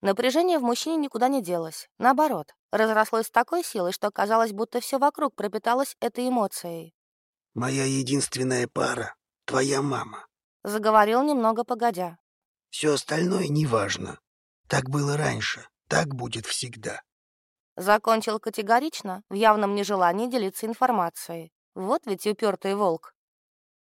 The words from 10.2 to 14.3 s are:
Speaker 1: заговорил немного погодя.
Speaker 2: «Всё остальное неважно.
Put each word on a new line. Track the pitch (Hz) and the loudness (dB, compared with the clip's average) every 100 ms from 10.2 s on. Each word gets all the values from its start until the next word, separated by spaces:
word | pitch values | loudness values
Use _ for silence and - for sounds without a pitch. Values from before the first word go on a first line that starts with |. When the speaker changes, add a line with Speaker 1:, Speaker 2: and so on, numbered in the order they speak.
| - _ _ _ | -18 _ _ _
Speaker 1:
заговорил | 202 214 214 214 208 233 | -6 -2 4 6 6 4
немного | 294 277 226 226 | 2 2 2 0
погодя. | 226 233 233 180 175 175 _ _ _ _ _ | -2 -2 -2 -2 -6 -8 _ _ _ _ _
Speaker 2:
«Всё | - 151 | -2 0
остальное | 139 - 156 180 190 156 | 0 0 -2 0 0 0
неважно. | 147 151 113 98 - 95 - _ | 0 2 0 0 -4 -8 -14 _